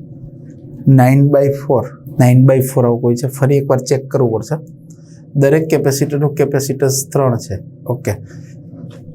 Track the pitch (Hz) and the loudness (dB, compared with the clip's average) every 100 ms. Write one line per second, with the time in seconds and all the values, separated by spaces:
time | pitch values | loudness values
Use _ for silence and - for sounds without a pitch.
0 | - - - - - - - - - 135 | -18 -20 -20 -20 -20 -20 -20 -4 4 6
1 | 127 139 143 139 139 - - 127 - - | 6 4 4 2 0 -2 -2 -2 -2 -12
2 | - - 123 123 135 135 131 131 120 120 | -8 2 4 6 6 4 0 0 0 2
3 | 123 120 135 - 135 143 139 135 - 139 | 0 -2 -4 -2 0 0 0 -2 0 -4
4 | - 135 120 110 - 151 - - - - | -2 -2 0 -2 -6 -8 -10 -20 -20 -20
5 | - - - 143 139 156 156 147 143 139 | -20 -20 -8 0 2 2 2 0 0 -2
6 | 143 143 147 139 131 139 135 135 139 131 | -2 -2 -2 0 -2 -2 -4 -2 -2 -2
7 | - 147 131 113 - 98 - - - - | -4 -2 0 -2 -6 -12 -12 -14 -8 -6
8 | - 101 - - - - - - - - | -6 -8 -10 -20 -20 -20 -20 -18 -18 -18
9 | - | -20